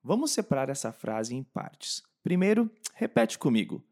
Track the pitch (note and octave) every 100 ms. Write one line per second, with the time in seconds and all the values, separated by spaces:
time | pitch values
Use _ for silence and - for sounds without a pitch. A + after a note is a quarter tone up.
0 | B2 G#3 D4+ - G#3 C3+ C3+ C#3 A2+ -
1 | A2+ A2 A2+ B2+ C3+ - G#2 _ - -
2 | _ _ - F3+ F#3+ G#3+ A3+ - - -
3 | - - A3+ - D3 A2+ G2 - _